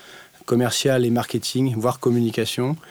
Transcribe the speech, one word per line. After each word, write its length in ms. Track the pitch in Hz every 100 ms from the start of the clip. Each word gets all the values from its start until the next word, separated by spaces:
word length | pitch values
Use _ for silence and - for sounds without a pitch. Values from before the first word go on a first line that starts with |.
| - - - - -
commercial 600 | 120 120 - 143 131 123
et 60 |
marketing, 640 | 120 113 120 - 127 131 113
voire 240 | 117 123
communication, 760 | 127 120 117 107 110 - 127 160 -